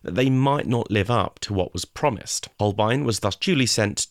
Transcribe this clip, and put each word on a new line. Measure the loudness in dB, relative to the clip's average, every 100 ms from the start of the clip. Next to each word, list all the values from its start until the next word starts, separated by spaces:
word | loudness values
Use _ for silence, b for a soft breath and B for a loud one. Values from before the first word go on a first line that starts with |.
that | -4 0
they | 2
might | 4 2 0 0
not | -2 0
live | 0 2
up | 0 -2 -6
to | -4
what | -2 -2
was | -4
promised. | -10 -2 -2 -2 -6 -8 -8 -2
Holbein | 0 2 2 2
was | 0 0
thus | -2 -2
duly | 0 2 2
sent | 2 0 -2 -4